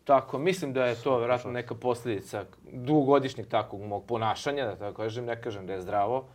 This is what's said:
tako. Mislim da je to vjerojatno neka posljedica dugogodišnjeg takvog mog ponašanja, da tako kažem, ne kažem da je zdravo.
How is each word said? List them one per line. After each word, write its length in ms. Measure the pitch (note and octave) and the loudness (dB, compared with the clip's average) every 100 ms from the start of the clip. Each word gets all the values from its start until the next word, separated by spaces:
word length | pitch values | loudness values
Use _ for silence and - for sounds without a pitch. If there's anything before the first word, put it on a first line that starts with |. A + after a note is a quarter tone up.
tako. 340 | - C3+ - C3+ | 4 4 4 0
Mislim 340 | E3+ F#3 C#3+ | 0 0 -2
da 120 | C3 | 0
je 100 | B2 A#2 | 0 0
to 220 | C#3+ B2+ | 2 2
vjerojatno 320 | A#2+ B2 - | 2 0 0
neka 240 | B2 A#2+ | -6 -6
posljedica 720 | A2+ B2 A#2+ B2 G2 - G#2+ F#2 - - | -4 -2 -2 -2 -4 -4 -8 -8 -16 -16
dugogodišnjeg 760 | B2+ B2 D3+ C3+ C#3 C3 A#2 G2+ | -8 2 4 8 6 4 -4 -2
takvog 340 | A2 G#2 G2 | 0 0 -6
mog 220 | G#2 G2+ G2 | -6 -6 -2
ponašanja, 600 | A#2 A2 G2+ D3 C#3+ A#2 | 0 0 0 -2 -2 -2
da 100 | F#2 | -4
tako 180 | G#2 | -8
kažem, 300 | G2 A2 A#2 | -4 -4 -4
ne 180 | A#2 A#2 | -4 -4
kažem 240 | A#2+ G2+ F#2 | -6 -8 -6
da 60 | |
je 80 | F#2+ | -6
zdravo. 440 | F#2 G2+ G#2 B2+ C3 | -2 0 2 0 -4